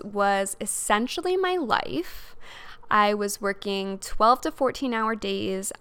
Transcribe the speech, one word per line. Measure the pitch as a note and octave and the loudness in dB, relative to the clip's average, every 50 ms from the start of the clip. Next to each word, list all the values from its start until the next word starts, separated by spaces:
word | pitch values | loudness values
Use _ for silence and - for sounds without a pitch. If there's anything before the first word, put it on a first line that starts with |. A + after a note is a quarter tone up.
| - | -10
was | G#3 G3+ G3+ G3+ G3+ G3 G3 G3 F#3+ - - | -4 0 2 4 4 4 2 0 -2 -4 -6
essentially | G#3+ - - - - - G3+ G#3 A#3+ B3+ - F4+ D#4+ F4+ F#4 G4 | -6 -4 -4 -2 2 2 4 4 2 0 -2 -2 0 0 2 2
my | F#4 F4+ F#4 | 2 2 0
life. | F4+ C#4+ A3 - - - - - D#4 F#4 - - - - - - - - - - - - - - - - - | 0 0 0 0 0 0 -2 -4 -4 -4 -6 -10 -12 -12 -12 -14 -14 -14 -14 -14 -16 -16 -16 -16 -16 -2 2
I | - G#3+ G#3 G#3 G#3 | 4 6 6 4 4
was | G#3 G#3 G3+ - - | 2 0 -2 -4 -2
working | G#3 G3 G3+ G3+ - G3+ G3 G3 F#3+ G3 G3 | -2 -2 -2 -2 -4 -2 -2 -2 -2 -4 -6
twelve | F#3+ - - - - G#3+ A3+ B3+ B3+ | -8 -6 -4 2 6 6 6 6 6
to | - D#4+ | 2 -2
fourteen | - - C#4 B3 B3+ - C#4+ B3+ | -2 0 0 0 0 -2 -2 -2
hour | A#3 A3+ A3 A3 A3+ | 0 0 0 0 -2
days. | G#3+ - G3+ G3 G3 G#3+ G3+ F#3+ F#3+ F#3+ - - - | -2 -2 -4 -2 -2 -2 -2 -4 -4 -4 -6 -8 -4